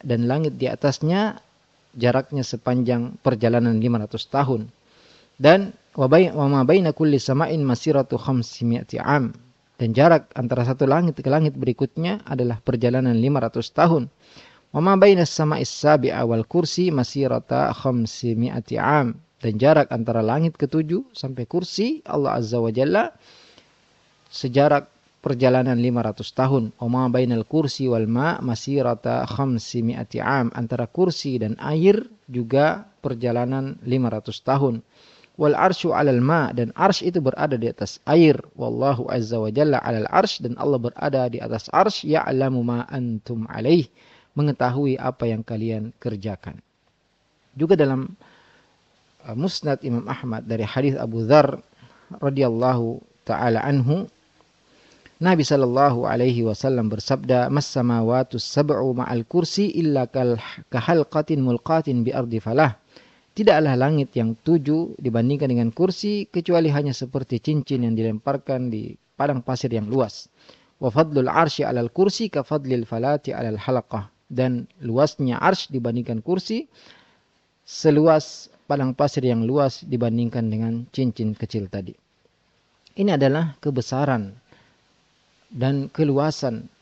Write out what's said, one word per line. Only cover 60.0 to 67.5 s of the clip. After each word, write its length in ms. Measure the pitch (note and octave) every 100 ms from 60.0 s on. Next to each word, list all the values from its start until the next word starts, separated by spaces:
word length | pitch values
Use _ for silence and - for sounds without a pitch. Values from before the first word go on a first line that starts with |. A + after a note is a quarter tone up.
kal-, 360 | B2 C3+ B2 A#2 - - -
kahalqatin 720 | B2 A2+ E3+ C#3+ D#3 D3+ D3+
mulqatin 640 | C3 A#2+ - C3 C#3+ B2
bi 80 | A#2
ardi 320 | C3 A#2+ A2+
falah." 320 | A2 B2+ D3+ G#2 _ - - _ _
Tidaklah 480 | - G#3+ D#3 D3+ B2
langit 320 | C3+ D#3 C3+ C3
yang 160 | A2+ A2+
tujuh 560 | - E3 C#3 D#3 E3+ -
dibandingkan 480 | C3 A2+ A#2+ C#3+ C#3
dengan 240 | A#2+ A#2
kursi, 560 | A2+ F#3 - G#3 G#3 -
kecuali 400 | F3+ E3 E3+ D#3+
hanya 240 | C#3 C#3+
seperti 480 | B2+ B2+ C#3 C3 A#2+
cincin 480 | -